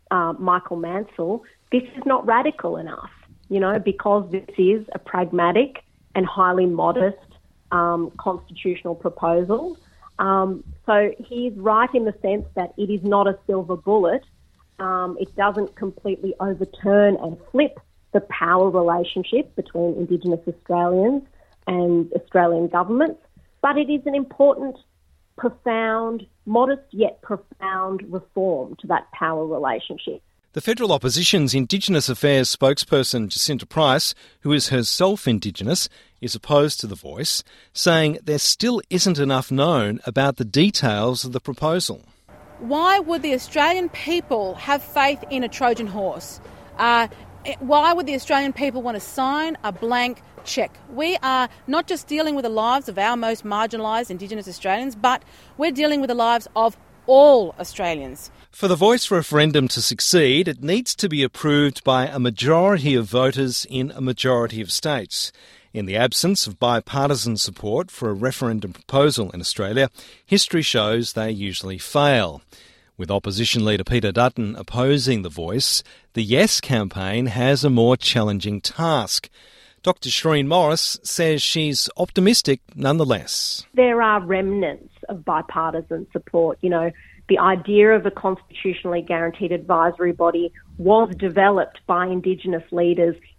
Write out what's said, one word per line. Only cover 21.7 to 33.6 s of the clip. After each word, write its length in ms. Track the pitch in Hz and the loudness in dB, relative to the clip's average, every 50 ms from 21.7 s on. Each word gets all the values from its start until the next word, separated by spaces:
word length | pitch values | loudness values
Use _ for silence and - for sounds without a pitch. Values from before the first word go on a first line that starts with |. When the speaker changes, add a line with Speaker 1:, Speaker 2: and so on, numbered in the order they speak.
| 180 175 175 175 170 170 170 170 - | -2 0 2 2 2 2 0 0 -4
Speaker 1:
Australian 560 | 165 - - - 180 175 170 170 165 175 175 | -6 -4 0 2 2 4 4 2 0 0 0
governments, 500 | 175 175 180 202 233 262 320 320 320 - _ _ _ _ _ _ _ _ | 0 0 0 0 0 0 0 0 -2 -8 _ _ _ _ _ _ _ _
but 160 | - 285 269 | -2 0 0
it 120 | 294 285 262 | 0 0 -2
is 160 | 294 262 277 | -2 -4 -2
an 100 | 294 277 | -2 -2
important, 600 | 285 269 269 - - 277 285 269 - 277 269 - - _ _ _ _ _ _ _ _ _ _ _ | -4 -4 -2 2 4 4 4 4 2 -2 -10 -10 -12 _ _ _ _ _ _ _ _ _ _ _
profound, 880 | - - 240 240 _ - 240 220 226 226 220 220 226 226 226 233 220 - - _ _ - | -6 -6 -6 -4 _ -2 -2 0 0 0 0 -2 -2 -2 -4 -6 -8 -10 -14 _ _ -4
modest 380 | 208 220 233 262 262 277 269 - _ | 0 2 2 4 2 0 -2 -6 _
yet 300 | - 202 214 - - _ | -2 0 0 0 -2 _
profound 800 | - - 208 196 - - - - 190 190 185 185 190 190 190 185 - | -10 -8 -8 -8 -10 -14 -16 -10 -8 -6 -4 -4 -4 -4 -6 -6 -8
reform 680 | 170 180 180 - _ - 190 190 185 160 131 131 - 151 - | -8 -10 -10 -10 _ -4 -2 0 0 0 -2 -4 -8 -12 -10
to 80 | - | -4
that 240 | 151 170 - - _ | -4 -2 -4 -4 _
power 340 | - - 180 165 160 156 160 | -8 -6 -4 -4 -2 -2 -4
relationship. 760 | 156 160 147 143 135 113 - - - 143 - - - 151 - _ _ _ _ _ _ - | -4 -4 -4 -2 -2 -4 -4 -6 -10 -14 -12 -12 -12 -12 -12 _ _ _ _ _ _ -10
Speaker 2:
The 80 | 156 | -6
Federal 320 | - 220 233 226 233 196 151 | -2 -2 -2 0 0 0 2
Opposition's 600 | 127 127 127 113 165 175 - 208 175 143 120 123 | 2 0 0 0 0 2 2 4 2 2 2 2
Indigenous 540 | 135 123 - 196 196 - - 180 147 - | 0 0 0 -2 -2 0 2 2 2 2
Affairs 480 | 135 120 - - 143 139 131 127 - - | 0 -2 0 2 4 4 4 2 0 0
spokesperson 720 | - 135 135 143 - - - 151 135 123 - 127 120 107 | 2 2 2 2 2 0 2 2 2 2 2 -2 -4 -4
Jacinta 380 | 92 - - - - 139 110 | -4 -4 -2 -2 -2 -2 -4